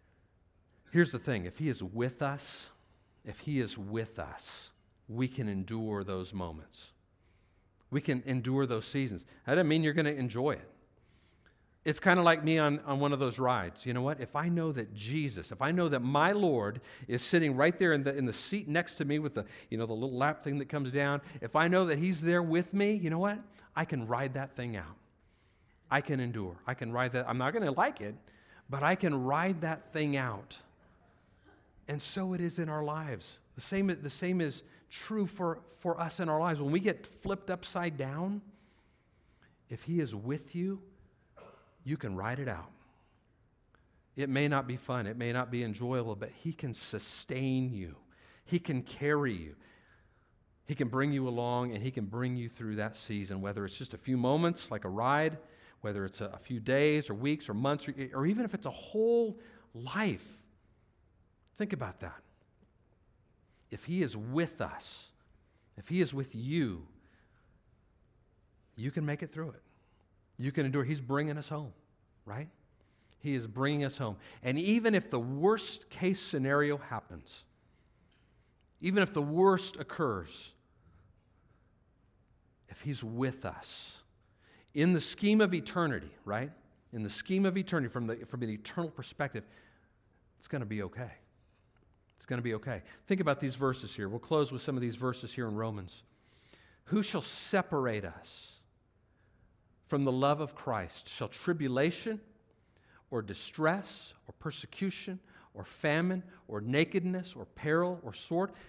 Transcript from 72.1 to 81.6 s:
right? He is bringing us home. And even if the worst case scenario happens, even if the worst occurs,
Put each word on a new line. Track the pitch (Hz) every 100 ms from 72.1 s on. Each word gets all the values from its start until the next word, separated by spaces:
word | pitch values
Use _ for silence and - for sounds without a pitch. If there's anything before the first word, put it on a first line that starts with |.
| _ -
right? | 107 160 _ _ _ _ _ _ _
He | 147 135
is | 113
bringing | 107 139 147
us | 139 -
home. | 123 98 - -
And | 123 139
even | 185 226 226 202
if | -
the | 131
worst | 120 139 180 220 - - -
case | - 185 190
scenario | - 151 131 143 147 143
happens, | - 117 - 85 - - - _ _ _ _ _ _ _ _ _ _ _ _ _
even | 180 196
if | 185
the | 165
worst | 143 160 190 185 190 -
occurs, | 147 - 147 101 80 - - - _ _ - - - _ _ _ _ _